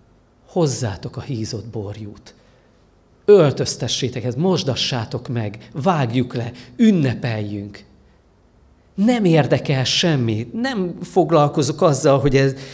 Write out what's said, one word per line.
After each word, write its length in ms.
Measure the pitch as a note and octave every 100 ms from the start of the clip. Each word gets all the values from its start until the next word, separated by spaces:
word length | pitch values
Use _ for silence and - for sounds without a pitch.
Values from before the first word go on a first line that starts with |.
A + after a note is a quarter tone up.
| _ _ _ _ _
Hozzátok 720 | C#3+ C3 A#2 A2+ F#2 - -
a 40 |
hízott 460 | - A#2 A2 G#2+ A2+
borjút. 680 | A2 G2 G2+ G#2 G#2+ - - _ _ _ _ _ _ _ _ -
Öltöztessétek 960 | G3+ D3 C3 C3+ - A#2+ - B2 B2
ezt, 140 | A#2+ A2+
mosdassátok 880 | F#3 E3 C3+ A#2+ - B2+ G#2+ B2 -
meg, 420 | A#2 G#2 G2 -
vágjuk 600 | D#3 C3+ E3 B2 B2 B2
le, 180 | B2 A#2 - - -
ünnepeljünk. 1080 | A3 F#3 C3+ - B2 G#2+ G#2 G2+ G2+ G2+ - _ _ _ _ _ _ _ _ _ _ -
Nem 300 | G#3+ A#3+ F#3+
érdekel 580 | D#3+ B2 C#3+ - C3+
semmi, 640 | B2 - F3+ C#3+ A#2 G#2+ B2
nem 440 | A3+ C4 A3+ F3+ -
foglalkozok 800 | - F#3+ D#3 D#3+ C#3+ D3+ C3+ D3
azzal, 380 | F3+ C3 D3 C3+
hogy 160 | C#3+ C3+
ez, 180 | C3+ C3 -